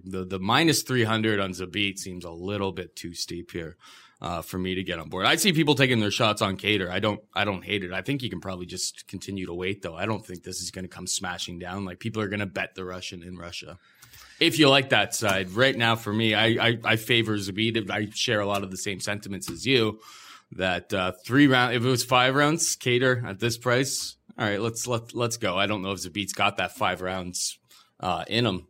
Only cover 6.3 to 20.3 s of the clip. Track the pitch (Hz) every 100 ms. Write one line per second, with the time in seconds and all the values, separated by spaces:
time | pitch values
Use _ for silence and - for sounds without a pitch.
6.3 | 104 104 92 98 104 87 92 107 101 -
7.3 | - 101 92 90 101 90 95 95 139 120
8.3 | 90 98 90 90 90 - - - 95 -
9.3 | 98 90 87 92 98 87 82 104 107 -
10.3 | 90 - 90 87 95 92 - 92 - 90
11.3 | 87 - 87 90 95 95 90 113 110 104
12.3 | 104 98 98 92 - 92 92 - 90 87
13.3 | 90 85 87 - 87 _ _ - - -
14.3 | - 165 160 143 139 135 113 98 - 107
15.3 | 95 92 98 135 117 117 113 104 107 113
16.3 | 107 113 113 113 117 107 113 - 120 107
17.3 | 104 98 95 113 113 98 101 107 - -
18.3 | 107 101 101 98 92 104 92 - 104 98
19.3 | 95 - - 117 131 110 107 - - -